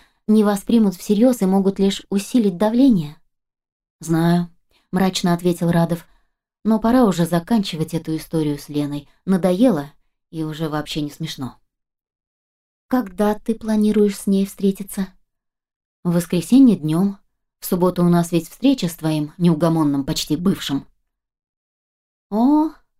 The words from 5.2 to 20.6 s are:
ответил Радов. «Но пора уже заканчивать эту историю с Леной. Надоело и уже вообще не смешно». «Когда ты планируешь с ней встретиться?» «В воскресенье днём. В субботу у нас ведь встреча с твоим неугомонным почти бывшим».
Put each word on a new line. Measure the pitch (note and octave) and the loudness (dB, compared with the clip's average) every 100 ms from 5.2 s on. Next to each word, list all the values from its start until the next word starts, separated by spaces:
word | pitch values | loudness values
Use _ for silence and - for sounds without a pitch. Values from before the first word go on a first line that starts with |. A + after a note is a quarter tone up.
| F#3 | -2
ответил | E3+ F3 E3+ E3+ | 0 0 0 0
Радов. | E3+ E3 E3+ - _ _ _ _ _ | 2 0 -2 -10 _ _ _ _ _
«Но | G#3 A3 | -2 0
пора | A3+ B3+ A3+ | 2 2 2
уже | E3+ E3+ | 2 0
заканчивать | F3 E3+ A#3 G3 D#3 D#3+ | -2 0 -2 -2 -6 -6
эту | E3 D#3+ D#3+ | -6 -6 -8
историю | - D#3+ D3+ C#3+ | -4 -4 -2 -4
с | - | -6
Леной. | D3 D3 D3 - _ - | -6 -4 -6 -12 _ -2
Надоело | F#3+ F#3 F3+ B3+ E3+ D3 _ _ _ _ | 0 0 2 2 2 -4 _ _ _ _
и | E3 | -10
уже | D#3 D#3 D#3+ | -8 -6 -6
вообще | D3+ D3 D#3+ | -6 -6 -8
не | D3 | -8
смешно». | - D#3+ - B2+ - _ _ _ _ _ _ _ _ _ _ _ _ _ | -8 -10 -10 -14 -16 _ _ _ _ _ _ _ _ _ _ _ _ _
«Когда | B3+ G3+ - G#3 G#3+ | -4 -4 -2 -2 -2
ты | - A3+ | -4 -6
планируешь | A3 G#3+ G#3 G#3 G#3 G3+ | -2 0 2 4 2 0
с | - | -2
ней | G3 G3 | -2 -2
встретиться?» | - G3 G3 G3 - F#3+ - _ _ _ _ _ _ _ _ | -2 -2 -2 -8 -10 -10 -12 _ _ _ _ _ _ _ _
«В | F3 | -2
воскресенье | E3+ E3+ F3 E3 B3+ C4 F#3+ | -2 0 -4 2 6 6 4
днём. | D3+ D#3+ G3 G3 _ _ _ _ | 0 0 -2 -4 _ _ _ _
В | - | -6
субботу | F#3 F3+ F3+ F3 | -2 0 2 2
у | |
нас | F3 E3+ | 2 2
ведь | E3+ E3 | -2 -4
встреча | - C4 C4+ F3 | -2 0 0 -2
с | - | -2
твоим | D#3+ D#3 D3 - | 0 0 -4 0
неугомонным | F3 D3+ E3 E3 D3 C#3 C3+ | 2 2 2 2 0 0 -4
почти | D#3 - D3+ | -6 -4 -2
бывшим». | F3+ D#3+ | -2 -2